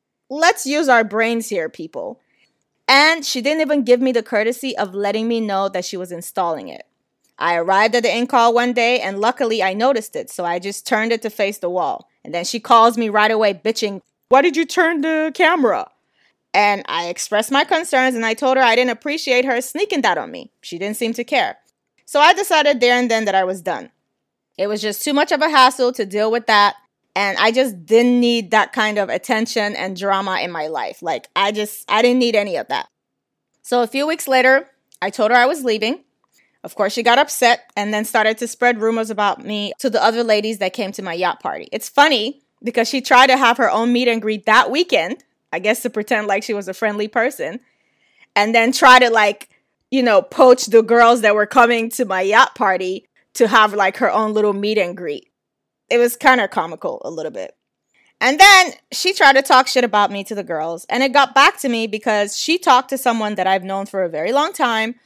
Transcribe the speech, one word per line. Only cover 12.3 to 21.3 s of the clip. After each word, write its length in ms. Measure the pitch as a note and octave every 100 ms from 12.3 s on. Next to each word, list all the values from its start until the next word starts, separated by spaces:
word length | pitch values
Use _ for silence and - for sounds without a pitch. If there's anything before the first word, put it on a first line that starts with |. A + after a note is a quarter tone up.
then 100 | E3+
she 160 | F3+ A3+
calls 360 | - A#3 A3+ A3+
me 120 | A3
right 220 | G#3 G#3+
away, 240 | A3 G#3+
bitching, 460 | F3+ A3 A3 G#3 G3 _ _ -
"Why 140 | C4
did 140 | E4+ D4
you 80 |
turn 360 | D#4+ F#4 E4 D#4+
the 320 | D#4+ D#4 D#4
camera?" 560 | - D#4+ F4 A#3 B2+ - _ _ _ _ _ _
And 280 | G3 G#3 G3 -
I 220 | E3 F3
expressed 420 | F3 - G#3 A3+
my 140 | C4+
concerns, 500 | D4+ E4 F4 C4 C4
and 100 | A#3
I 80 | A3+
told 220 | A3+ C4 C4
her 60 |
I 120 | A#3+
didn't 160 | A3+ B3+
appreciate 540 | A3+ D4 D#4 C#4 B3
her 160 | C4 A#3+
sneaking 400 | B3 D4+ G#4 D#4+
that 140 | G#3+ D#3+
on 140 | F2+
me. 200 | E2+ - _
She 160 | - E3+
didn't 180 | G3+ G#3+
seem 160 | A3+
to 100 | A#3
care. 340 | A#3+